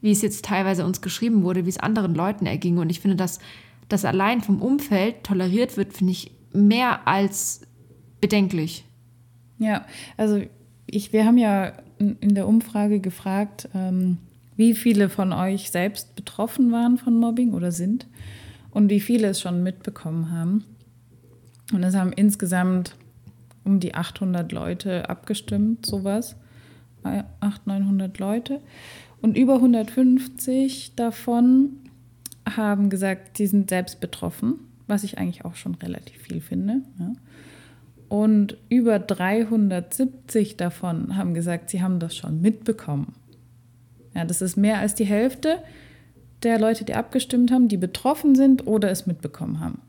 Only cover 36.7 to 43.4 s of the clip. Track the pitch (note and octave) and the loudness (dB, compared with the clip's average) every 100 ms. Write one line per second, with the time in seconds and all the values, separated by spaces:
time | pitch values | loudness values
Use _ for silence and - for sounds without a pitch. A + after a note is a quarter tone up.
36.7 | B3 C4 F#3+ F3 B3 - - - - - | -2 -4 -8 -8 -8 -14 -20 -20 -20 -20
37.7 | - - _ - G#3 G#3+ G#3+ G3+ - - | -20 -20 _ -6 0 2 4 2 -4 0
38.7 | A#3+ A#3 G#3 G3 F#3+ F3+ G#3+ A3 A3+ G3+ | 2 4 2 0 -2 0 0 0 2 2
39.7 | F3+ F3 - C4 - - A3+ G3+ - F3 | 0 -6 -2 -2 -4 -4 0 0 -2 -6
40.7 | - F3+ E3 - F#3+ F#3 E3+ E3+ E3+ - | -4 -6 -4 -4 -4 -2 -2 -2 -4 -6
41.7 | F#3 F#3 F3+ E3 - - D#3 F#3 G#3+ - | -4 0 0 -2 -8 -6 0 0 0 -2
42.7 | A3 - D3 - - _ - | -4 -4 -6 -6 -12 _ -20